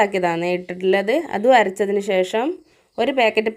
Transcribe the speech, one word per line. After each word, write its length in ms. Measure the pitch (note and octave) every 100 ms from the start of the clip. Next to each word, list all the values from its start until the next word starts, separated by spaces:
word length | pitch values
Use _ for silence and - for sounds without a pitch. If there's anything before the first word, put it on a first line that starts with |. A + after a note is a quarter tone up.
ആക്കിയതാണ് 440 | G3+ G3 F3 E3+ F3 F3+
ഇട്ടിട്ടുള്ളത്. 560 | F3+ F3+ F#3 G3 G3 C#4 D#4+ G3
അതും 200 | A3+ B3+
അരച്ചതിന് 440 | G3 F#3+ G3+ G3+ G3+
ശേഷം 340 | F#3+ F#3 A3 C4 F4+ - _ _ -
ഒരു 100 | B3 C4+
പാക്കറ്റ് 340 | A3+ G#3+ G#3+